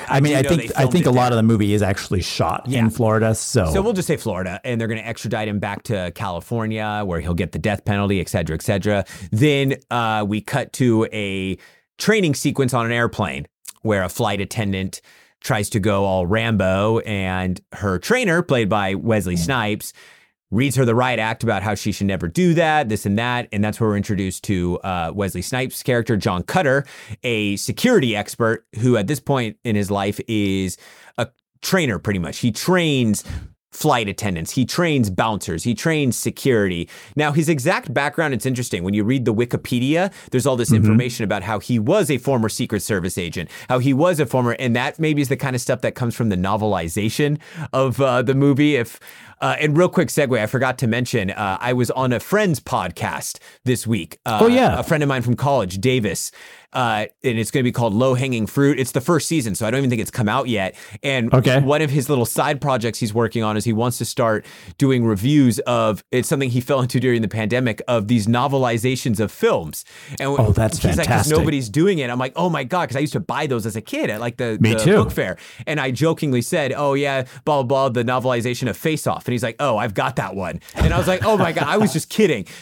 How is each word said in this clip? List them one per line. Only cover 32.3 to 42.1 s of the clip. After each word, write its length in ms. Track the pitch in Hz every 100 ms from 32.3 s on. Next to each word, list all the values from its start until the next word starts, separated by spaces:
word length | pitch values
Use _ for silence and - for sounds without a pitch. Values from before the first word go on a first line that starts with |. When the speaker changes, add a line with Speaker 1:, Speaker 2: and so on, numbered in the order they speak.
| -
Speaker 2:
He 120 | 120
trains 720 | - - 180 165 135 113 101 - - - _ _
flight 380 | - 156 123 101
attendants. 440 | 95 104 82 82
He 120 | 131 120
trains 460 | - 175 139 104
bouncers. 520 | 92 113 104 - 80
He 120 | 120 113
trains 420 | 165 151 135 -
security. 720 | 117 - 139 113 98 85 80 - - 143
Now, 180 | 151
his 140 | 143 151
exact 460 | 143 139 220 240
background, 400 | 131 143 165 156
it's 140 | 120 131
interesting. 360 | 123 120 98
When 120 | 92 104
you 80 |
read 220 | 104 135 120
the 80 |
Wikipedia, 800 | 110 120 104 - 123 131 160 190 - -
there's 160 | 131 135
all 80 | 123
this 140 | 113
Speaker 1:
Mm-hmm. 80 | 107
Speaker 2:
information 460 | 107 110 123 120
about 200 | 101 104
how 160 | 107 104
he 180 | - 120
was 320 | 110 208
a 80 | 147